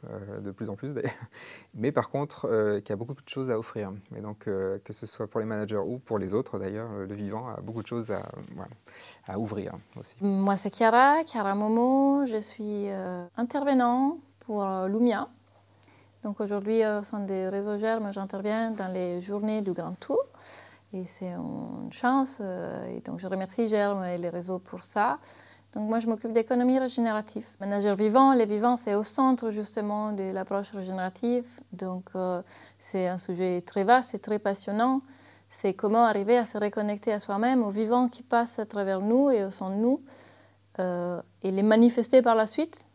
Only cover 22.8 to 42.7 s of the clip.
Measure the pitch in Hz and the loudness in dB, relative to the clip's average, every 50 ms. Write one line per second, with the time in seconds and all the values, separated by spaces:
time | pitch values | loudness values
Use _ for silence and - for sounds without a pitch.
22.8 | - - - - - - - 170 185 185 190 190 190 185 - - 233 220 214 208 | -8 -8 -8 -10 -8 -10 -10 -8 -6 -4 -4 -4 -4 -4 -2 -2 0 2 4 2
23.8 | 202 202 202 196 185 180 180 175 175 175 165 180 175 180 185 180 185 - - 180 | 2 2 0 -2 -2 -4 -4 -4 -4 -4 -6 -6 -6 -4 -6 -6 -6 -10 -14 -12
24.8 | - - - 220 208 247 - - - - - - - - - - _ _ - 214 | -12 -6 0 2 2 2 2 -2 -8 -18 -20 -20 -20 -20 -20 -20 _ _ -8 -6
25.8 | 214 214 226 233 226 226 226 214 - 226 220 233 220 226 254 247 247 247 254 262 | -2 0 0 0 0 0 -2 -2 -4 0 2 2 2 4 2 4 4 4 4 4
26.8 | 262 254 247 - 233 233 214 214 214 214 - 214 220 - - _ 196 196 202 202 | 2 0 0 0 0 2 0 -2 -4 -4 -10 -10 -10 -12 -14 _ -4 -2 0 2
27.8 | 202 208 202 190 214 214 208 262 269 269 269 247 226 202 208 208 214 240 247 233 | 2 2 2 4 2 4 8 8 8 8 8 6 4 4 2 2 2 2 2 2
28.8 | - 220 202 202 214 208 - - 269 262 262 247 - 226 208 214 208 202 - 226 | 0 0 0 0 0 -2 0 2 4 4 4 2 0 -4 -4 -4 -6 -4 -4 -4
29.8 | 208 208 208 208 214 214 208 196 196 190 190 190 190 - 196 196 202 - - 202 | -2 -2 -2 -2 -2 -4 -4 -4 -4 -4 -4 -4 -4 -2 -2 -4 -4 -4 -8 -10
30.8 | 185 185 190 190 180 185 185 - - 240 240 247 240 240 - - - _ - 180 | -8 -6 -4 -4 -4 -6 -6 -2 -2 0 0 0 -2 -4 -16 -20 -20 _ -12 -8
31.8 | 190 185 185 185 185 - - 190 185 185 180 175 - - - - - - - _ | -6 -6 -6 -6 -10 -8 -6 -4 -2 -2 -2 -4 -6 -8 -18 -20 -20 -20 -20 _
32.8 | - - - 190 185 180 185 185 - - 185 170 185 185 180 180 175 - - 202 | -14 -6 -2 0 0 0 -2 -4 -4 -6 -2 -2 0 0 0 -2 -4 -4 -2 0
33.8 | 196 196 240 254 247 - - 202 - - 214 208 208 202 202 196 - - 202 214 | 6 6 6 6 6 0 -10 -10 -4 -2 -4 0 0 -2 -2 -2 -4 -4 0 2
34.8 | 233 254 262 269 269 - - - - - - - _ _ - - - 196 190 - | 2 2 2 0 -2 -6 -20 -20 -20 -20 -20 -20 _ _ -20 -2 -2 -2 -2 0
35.8 | - 208 214 233 240 226 208 202 202 202 240 247 233 - - 214 208 208 202 220 | 0 2 4 6 6 6 4 2 2 4 4 4 4 0 -2 -2 -2 0 0 0
36.8 | 208 208 208 208 - 240 208 208 - - 202 196 220 247 262 254 226 208 196 208 | -2 -2 -2 -2 0 -2 -2 -2 -2 -2 -2 0 2 4 4 4 2 2 0 0
37.8 | 226 214 240 247 254 240 247 - - _ - 233 233 233 - - 214 214 - 208 | 0 2 4 4 4 2 0 -6 -6 _ 2 2 2 2 -4 -6 -8 -6 -4 -4
38.8 | 202 190 190 185 196 214 226 254 277 285 262 220 196 196 196 - 196 190 190 202 | 0 0 0 0 2 4 4 6 6 6 4 4 2 -2 -4 -6 -6 -4 -2 0
39.8 | 220 240 269 320 - - - - - - - - - _ _ _ _ _ _ - | 2 2 2 0 -2 -12 -20 -20 -20 -20 -20 -20 -20 _ _ _ _ _ _ -4
40.8 | 185 185 175 175 175 175 180 170 - _ _ _ - 190 190 190 202 214 220 220 | -2 -2 -2 -2 -2 -4 -4 -6 -8 _ _ _ -4 -2 2 4 6 6 8 10
41.8 | 233 240 233 - 233 - - 262 240 240 226 226 220 214 - - 311 330 | 8 8 6 4 0 8 8 8 8 8 6 4 4 2 2 -2 -2 -2